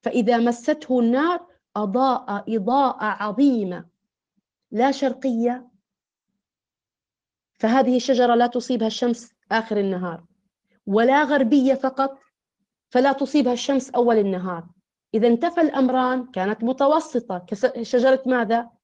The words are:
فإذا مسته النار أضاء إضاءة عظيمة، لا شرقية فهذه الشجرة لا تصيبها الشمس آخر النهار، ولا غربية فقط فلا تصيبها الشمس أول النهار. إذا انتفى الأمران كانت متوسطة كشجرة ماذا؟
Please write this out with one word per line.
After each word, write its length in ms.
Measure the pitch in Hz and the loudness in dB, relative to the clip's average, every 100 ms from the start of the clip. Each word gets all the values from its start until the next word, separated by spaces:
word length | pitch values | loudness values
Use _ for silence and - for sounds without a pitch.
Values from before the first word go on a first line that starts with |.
فإذا 340 | - 254 220 240 | -2 0 2 2
مسته 600 | 233 233 - 302 - 254 | 0 -2 -4 -4 -2 0
النار 500 | 233 254 320 349 - _ _ 208 | 2 2 0 -2 -8 _ _ -6
أضاء 800 | 208 220 269 - - 202 202 220 | -4 0 0 0 -4 -8 -4 -4
إضاءة 500 | 196 262 269 - 214 | 0 0 0 -2 -6
عظيمة، 840 | 208 208 208 285 240 190 175 - _ _ _ _ _ _ _ _ | -6 -6 2 2 2 -4 -8 -14 _ _ _ _ _ _ _ _
لا 200 | 208 262 | -2 0
شرقية 800 | 269 269 262 269 226 240 254 - _ _ _ _ _ _ _ _ _ _ _ _ _ _ _ _ _ _ _ | 0 -4 -2 -4 -2 -2 -4 -12 _ _ _ _ _ _ _ _ _ _ _ _ _ _ _ _ _ _ _
فهذه 360 | 220 254 254 254 | 0 2 2 0
الشجرة 400 | 247 247 247 233 | 2 2 4 4
لا 120 | 240 | 2
تصيبها 400 | 247 233 247 220 | -2 -4 -2 -2
الشمس 460 | 220 247 233 - _ _ | -2 -2 -2 -8 _ _
آخر 260 | 220 220 214 | -4 -2 -2
النهار، 480 | 196 180 180 165 _ _ _ _ _ _ - | -2 -4 -6 -10 _ _ _ _ _ _ -2
ولا 380 | 202 233 277 | 2 4 4
غربية 500 | 294 285 240 285 262 | 2 2 4 4 4
فقط 460 | 269 269 269 269 - _ _ _ _ _ _ _ | 0 -2 -2 -4 -4 _ _ _ _ _ _ _
فلا 220 | 254 269 | 0 2
تصيبها 420 | 269 269 302 254 | 0 0 2 2
الشمس 360 | 247 - 269 254 | -2 -2 -2 -2
أول 280 | - 240 226 | 0 2 2
النهار. 500 | 196 185 185 170 165 _ _ _ _ | 2 -2 -6 -8 -12 _ _ _ _
إذا 140 | 226 240 | 0 2
انتفى 340 | 233 339 339 | 2 0 0
الأمران 680 | 311 269 262 247 254 254 247 | 0 2 0 0 0 -2 -6
كانت 320 | - 190 220 | -6 -4 -2
متوسطة 720 | 226 262 277 311 320 240 226 180 - | -4 0 2 2 0 -6 -6 -10 -8
كشجرة 760 | 202 208 233 226 247 262 262 262 | -4 -4 -4 -2 2 2 2 0
ماذا؟ 440 | 254 214 233 233 _ | -2 0 -2 -4 _